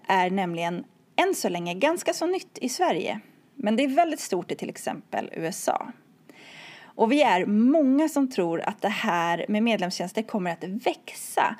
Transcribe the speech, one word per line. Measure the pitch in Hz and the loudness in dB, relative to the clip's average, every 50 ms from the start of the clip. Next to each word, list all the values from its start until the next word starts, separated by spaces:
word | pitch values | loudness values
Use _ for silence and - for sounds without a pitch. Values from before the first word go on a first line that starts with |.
| - | -2
är | - 190 190 185 180 | 0 2 2 2 2
nämligen | 190 196 190 175 170 165 170 170 175 170 - - _ _ _ _ _ | 0 0 -2 -2 -2 -2 -2 -2 -4 -4 -8 -10 _ _ _ _ _
än | - 349 392 359 | 0 2 2 0
så | - - 202 | 0 -2 -2
länge | 180 175 170 175 175 | -2 -2 -4 -6 -2
ganska | 185 240 302 339 359 - 339 320 | 0 0 0 0 0 -2 -4 -2
så | - 320 | -2 -2
nytt | 339 370 359 - - _ - | -2 -2 -2 -4 -8 _ -8
i | - 247 | -6 -6
Sverige, | - - 370 320 208 156 - - 110 220 - - _ _ _ _ _ | -2 0 0 0 0 0 -2 -4 -6 -8 -10 -16 _ _ _ _ _
men | - - 208 226 | -6 -2 0 2
det | 220 277 | 2 2
är | 277 | 2
väldigt | 262 302 349 330 302 311 | 4 2 2 2 0 -6
stort | - - 202 175 175 - | -6 -4 -4 -4 -4 -6
i | 170 | -8
till | - - - | -8 -8 -10
exempel | - - - - - - - _ - 107 - - - | -10 -10 -8 -8 -8 -8 -10 _ -8 -6 -6 -6 -8
U | - 165 | -8 -8
S | 160 - - - - | -6 -6 -4 -4 -2
A. | - - - - - - _ _ _ _ _ - - - - - - - - - - - - | -2 -2 -4 -8 -12 -18 _ _ _ _ _ -20 -20 -20 -20 -20 -20 -20 -20 -20 -20 -20 -20
Och | - - - 220 220 269 | -18 0 0 2 4 6
vi | 294 285 | 6 6
är | 233 185 - - | 6 4 4 2
många | - 208 214 233 254 294 330 294 262 262 277 320 302 | 2 4 4 6 6 6 6 6 4 4 4 4 2
som | - 285 277 254 | 2 2 0 0
tror | - - 180 170 165 165 | 2 0 0 0 0 -2
att | - - 208 - - | -2 -4 -4 -2 -2
det | 202 | -2
här | 214 - - 220 175 170 165 170 170 170 - - | -2 0 0 0 0 2 2 0 0 0 0 0
med | 208 214 226 | 0 2 2
medlemstjänster | 240 220 185 175 180 - - 175 185 - 220 214 | 2 2 2 0 -2 -4 -4 -6 -4 -4 -6 -6
kommer | - - 214 180 175 | -2 -4 -2 -2 -2
att | 165 165 - | -4 -6 -6
växa | 185 190 254 - - 311 - _ - - - - - - - - - 226 - | -8 -8 -4 -2 -4 -4 -4 _ -16 -16 -14 -14 -6 -2 0 0 0 0 -4